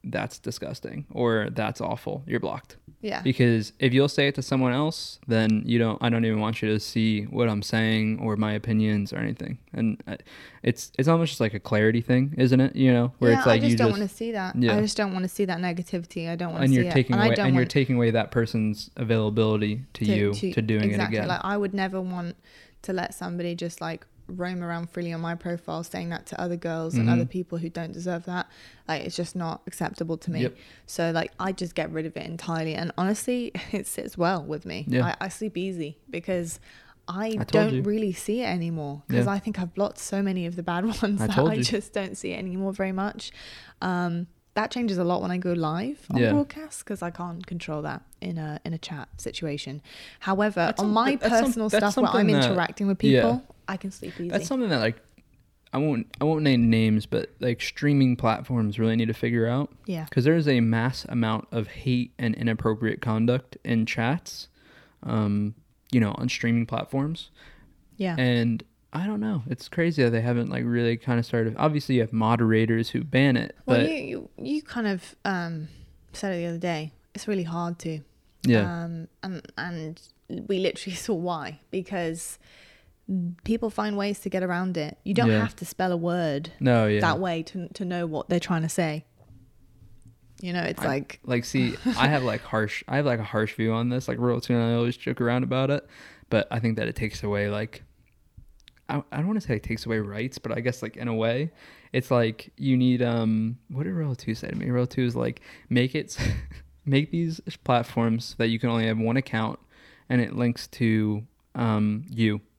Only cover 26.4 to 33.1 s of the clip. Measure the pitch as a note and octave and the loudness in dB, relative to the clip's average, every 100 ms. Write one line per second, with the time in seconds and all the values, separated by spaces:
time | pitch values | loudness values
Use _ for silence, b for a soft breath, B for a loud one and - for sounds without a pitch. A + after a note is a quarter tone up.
26.4 | F3 F3 E3+ E3 D#3+ B2+ A2+ A#2+ B2 F3+ | -4 -4 -4 -4 -2 0 2 2 0 -6
27.4 | F3+ E3 E3 E3+ E3 - F3+ E3+ E3+ F3+ | -6 -6 -6 -8 -10 -8 -6 -6 -6 -8
28.4 | - B B B - D#3 - - E3+ F3+ | -8 B B B -6 -6 -4 -6 -6 -4
29.4 | E3 - - - D#3+ - E3 D#3+ - D3 | -6 -6 -12 -6 -6 -4 -6 -4 -4 -2
30.4 | - - B B B - E3 E3 - - | -2 -4 B B B -4 0 0 -4 -4
31.4 | F#3 F#3+ F3 - D#3+ D#3+ D#3+ - D#3+ E3 | -6 -4 -6 -4 -4 -4 -6 -8 -10 -10
32.4 | - E3 D#3+ D#3 E3+ - F#3 | -4 -2 -2 -4 -4 -2 0